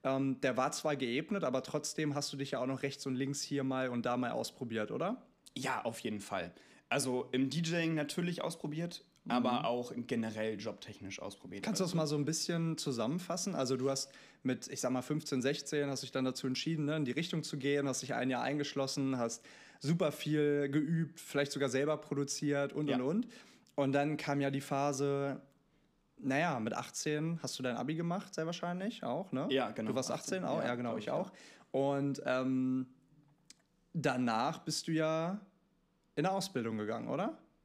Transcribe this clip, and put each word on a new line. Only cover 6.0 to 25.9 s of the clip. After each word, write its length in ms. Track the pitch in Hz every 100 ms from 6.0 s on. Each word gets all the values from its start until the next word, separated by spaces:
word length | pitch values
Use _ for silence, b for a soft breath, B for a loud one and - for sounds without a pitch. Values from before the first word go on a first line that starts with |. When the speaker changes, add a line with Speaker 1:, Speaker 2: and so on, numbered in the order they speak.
| 113 104
Speaker 2:
Fall. 320 | - 98 85 B B B _
Also 400 | 131 127 127 -
im 160 | 127 135
D 80 | 151
J 260 | 165 170
ing 120 | 165 160
natürlich 460 | 151 - 175 170
ausprobiert, 640 | - - 151 156 170 - - _ -
Speaker 1:
Mhm. 60 |
Speaker 2:
aber 340 | 123 123 120 -
auch 260 | 123 120
generell 640 | 120 120 117 110 107 110 104
jobtechnisch 640 | 107 - - 104 95 95
ausprobiert. 420 | 101 - 95 98
Speaker 1:
Kannst 200 | 208 185
du 20 |
das 60 | 180
Speaker 2:
Also 80 | 170
Speaker 1:
mal 100 | 156
so 80 | 147
ein 80 |
bisschen 540 | 147 165 - 170 165 156
zusammenfassen? 760 | - 120 113 175 - 180 202 170
Also 200 | 127 127
du 140 | 131
hast 200 | - - B B B
mit, 280 | 127 127 -
ich 100 | -
sag 100 | 123
mal, 100 | 127
fünfzehn, 400 | - 151 - 131
sechzehn 480 | 127 160 - 147 143
hast 140 | 131
dich 100 | -
dann 100 | 135
dazu 240 | 131 127 135
entschieden, 380 | 127 160 160 143
ne, 100 | 160
in 80 |
die 80 | 135
Richtung 320 | 127 165 165
zu 140 | - 143
gehen, 320 | 135 143 139
hast 140 | 127
dich 100 | -
ein 160 | 117 127
Jahr 140 | 123
eingeschlossen, 720 | 123 147 139 139 135 147 135 127
hast 260 | 117 - B B B B
super 320 | 139 170 160
viel 560 | 147 147 151 147 143 143
geübt, 500 | 147 151 165 165 -
vielleicht 320 | - 143 143
sogar 160 | 139 135
selber 300 | 131 147 151
produziert 720 | - 143 139 - 147 143 139
und, 160 | 151 147
Speaker 2:
Ja. 80 | 127
Speaker 1:
und, 60 |
und. 260 | 127 202 247 B B B B -
Und 160 | 135
dann 240 | 143 147 147
kam 240 | - 143
ja 100 | 139
die 120 | 139
Phase, 800 | 139 139 143 135 143 139 139 - - _ _ _ _